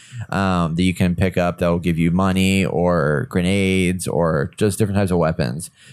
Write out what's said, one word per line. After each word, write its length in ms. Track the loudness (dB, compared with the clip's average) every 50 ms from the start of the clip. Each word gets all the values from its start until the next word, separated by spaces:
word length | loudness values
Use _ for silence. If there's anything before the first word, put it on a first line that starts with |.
| -20 -18 -16 -16 -8 -4
um, 440 | -2 0 0 0 0 0 0 0 0
that 80 | 0
you 100 | 0 0
can 220 | 2 0 0 0 0
pick 220 | 0 0 0 0 0
up 200 | 0 0 0 0
that 100 | 0 0
will 100 | 0 0
give 200 | 0 0 0 2
you 120 | 2 2
money 540 | 2 2 2 2 2 2 2 2 2 2 0
or 600 | 0 -2 0 0 0 2 2 2 0 0 -2 -2 -2
grenades 760 | -2 -2 0 0 0 0 2 2 2 2 2 0 -2 -2 -4 -4
or 420 | -2 0 0 0 0 0 -2 -4 -2
just 200 | 0 0 0 2
different 220 | 0 -2 0 0 0
types 140 | 0 0
of 60 | 2 2
weapons. 520 | 2 0 0 -2 -4 -4 -6 -8 -12 -16 _ _ -20 -20